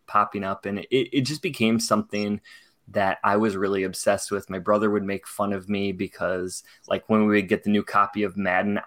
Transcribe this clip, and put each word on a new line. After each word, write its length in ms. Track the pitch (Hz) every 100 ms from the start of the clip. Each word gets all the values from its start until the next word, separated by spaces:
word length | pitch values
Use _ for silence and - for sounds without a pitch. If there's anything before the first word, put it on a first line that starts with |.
| -
popping 360 | 104 101 104
up, 220 | 95 98 101
and 140 | 101
it, 80 | -
it 300 | 131 - 139
just 220 | 127 156
became 360 | 180 131 113 113
something 640 | - 107 104 104 104 104 - - _ _ -
that 320 | 101 95 -
I 140 | 101 104
was 180 | 110 95
really 280 | 98 98
obsessed 480 | 92 90 107 98 -
with. 180 | 101 -
My 100 | 95
brother 300 | 90 104 107
would 140 | 104
make 240 | 98 98 -
fun 260 | - 101
of 160 | 98 92
me 220 | 101 101
because, 720 | 92 95 - 87 92 92 - - _ -
like, 200 | 98 -
when 200 | 110 107
we 80 | 104
would 140 | 92
get 140 | 104
the 60 | 104
new 120 | 104
copy 400 | - 101 101 104
of 140 | 101 95
Madden, 420 | 95 92 101 101